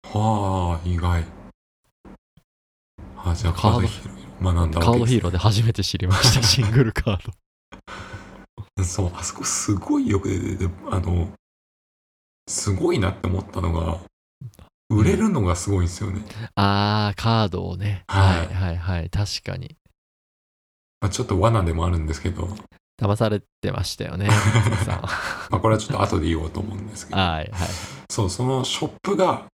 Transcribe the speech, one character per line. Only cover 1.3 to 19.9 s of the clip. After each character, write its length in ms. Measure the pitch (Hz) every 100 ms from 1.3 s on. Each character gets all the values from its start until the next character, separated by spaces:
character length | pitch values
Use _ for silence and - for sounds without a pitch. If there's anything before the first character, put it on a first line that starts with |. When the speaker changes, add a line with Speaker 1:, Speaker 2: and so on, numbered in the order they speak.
| - - _ _ _ _ _ - - _ _ _ _ _ _ _ - - -
Speaker 1:
あ、 180 | 87
じ 120 | 85 87
ゃ 40 |
あ、 20 |
Speaker 2:
カ 180 | 85 107
ー 20 |
ド、 60 | 120
Speaker 1:
カ 0 |
ー 20 |
ド 40 | 87
ヒ 120 | -
ー 80 | -
ロ 60 |
ー 300 | - - -
学 80 | 92
ん 20 |
だ 60 | 87
わ 80 | 85
け 20 |
で 60 | 78
す 20 |
ね。 60 |
Speaker 2:
カ 60 | 90
ー 60 | 120
ド 80 | 117
ヒ 100 | 120
ー 60 |
ロ 60 | 87
ー 20 |
で 60 | 87
初 260 | 101 104
め 80 | 113
て 100 | 104
知 160 | 95 95
り 80 | 92
ま 80 | 95
し 180 | 123
た、 80 | 127
Speaker 1:
<laughs> 40 | 113
Speaker 2:
シ 160 | -
ン 80 | 104
グ 140 | 117
ル 80 | 113
カ 220 | - -
ー 180 | 95 - - _ _ _ - - - - - - - - - - -
ド。 80 |
Speaker 1:
そ 220 | 90 - 90
う、 60 | -
あ 80 |
そ 100 | -
こ 100 | -
す 300 | - - -
ご 240 | 101 - 147
い 100 | 117
よ 120 | 98
く 80 | -
出 100 | 92
て 280 | - 90 90
て、 40 | - -
あ 100 | 95
の、 300 | 87 87 82 - _ _ _ _ _ _ _ _ _ _ -
す 240 | - 104
ご 200 | 95 330
い 60 | 349
な 120 | 95
っ 60 | 95
て 100 | 95
思 140 | 92
っ 40 |
た 160 | - 92
の 120 | 87
が、 260 | 82 85 85 - _ _ _ 123 - - _ _
売 160 | 107
れ 120 | 110 -
る 140 | 220
の 100 | 170
が 140 | 90 85
す 120 | -
ご 60 | 98
い 20 |
ん 20 |
で 60 | 87
す 160 | -
よ 60 | 107
ね。 80 | 92
Speaker 2:
う 20 |
ん。 40 | 107 104 117
あ 580 | - 98 101 104 104 104 101
ー、 40 |
カ 260 | 113 113 104
ー 20 |
ド 180 | 90 90
を 100 | 90
ね。 280 | 104 98 -
Speaker 1:
は 300 | 98 95 87
い。 20 |
Speaker 2:
は 40 |
い、 100 | 80
は 180 | 92 92
い、 40 | 87
は 240 | 87 87
い。 100 | 82
確 320 | - 101 -
か 140 | - 92
に。 200 | 127 - _